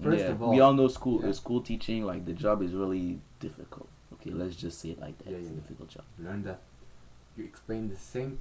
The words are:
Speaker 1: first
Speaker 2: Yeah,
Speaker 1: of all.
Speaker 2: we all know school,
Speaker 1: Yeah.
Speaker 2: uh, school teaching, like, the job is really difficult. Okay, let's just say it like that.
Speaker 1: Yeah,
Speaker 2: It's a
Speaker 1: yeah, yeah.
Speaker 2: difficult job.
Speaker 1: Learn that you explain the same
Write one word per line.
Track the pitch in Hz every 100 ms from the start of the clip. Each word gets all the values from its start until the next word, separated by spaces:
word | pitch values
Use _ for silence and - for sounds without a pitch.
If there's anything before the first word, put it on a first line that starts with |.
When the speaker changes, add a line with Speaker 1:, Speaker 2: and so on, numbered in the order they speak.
Speaker 1:
first | 147 104
Speaker 2:
Yeah, | 92
Speaker 1:
of | 104
all. | 117
Speaker 2:
we | 131
all | 139
know | 139 131
school, | - 127 110
Speaker 1:
Yeah. | 101
Speaker 2:
uh, |
school | 95 123 120
teaching, | 120 113 - 110
like, | 101 90 90
the |
job | 85 104 104
is | 90
really | 95 95 95 90 90 - -
difficult. | - - - - - - - -
Okay, | 78
let's | 85 92 85
just | 85 -
say | 82
it | 82
like | 76 -
that. | -
Speaker 1:
Yeah, | 90
Speaker 2:
It's | 85
a |
Speaker 1:
yeah, | 78
yeah. |
Speaker 2:
difficult | 76 73 82
job. | - - 82
Speaker 1:
Learn | 85 101
that | 95 92 - - - - - - - 113
you |
explain | - - - 113 107
the | 95
same | - 127 135 127